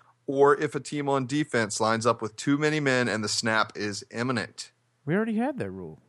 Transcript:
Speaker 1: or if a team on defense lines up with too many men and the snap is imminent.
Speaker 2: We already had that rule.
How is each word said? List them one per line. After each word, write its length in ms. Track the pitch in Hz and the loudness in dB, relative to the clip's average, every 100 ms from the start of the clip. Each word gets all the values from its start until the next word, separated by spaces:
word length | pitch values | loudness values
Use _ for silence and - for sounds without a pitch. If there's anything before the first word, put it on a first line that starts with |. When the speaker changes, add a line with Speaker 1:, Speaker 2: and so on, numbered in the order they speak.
| _ _ - | _ _ -4
Speaker 1:
or 300 | 139 143 143 | 4 6 6
if 140 | 151 | 2
a 60 | 143 | -4
team 280 | - 147 143 | -6 -4 0
on 180 | 139 123 | 0 0
defense 540 | 147 151 120 107 - | -2 0 0 0 0
lines 240 | 110 113 | 0 2
up 160 | 117 117 | 2 0
with 160 | 107 - | -2 -4
too 220 | 143 143 | 0 2
many 220 | 151 151 | 2 2
men 280 | 139 127 120 | 2 2 2
and 160 | 107 | 0
the 40 | 104 | -2
snap 440 | - 117 110 107 | -2 0 2 0
is 300 | - 104 98 - | -2 -6 -6 -10
imminent. 600 | 113 127 117 82 - - _ _ _ 143 | -6 -2 -2 -4 -10 -18 _ _ _ -4
Speaker 2:
We 80 | |
already 220 | 185 226 214 | -2 -2 -2
had 220 | 262 269 | -4 -4
that 120 | 101 | -8
rule. 320 | 95 82 - | -8 -12 -16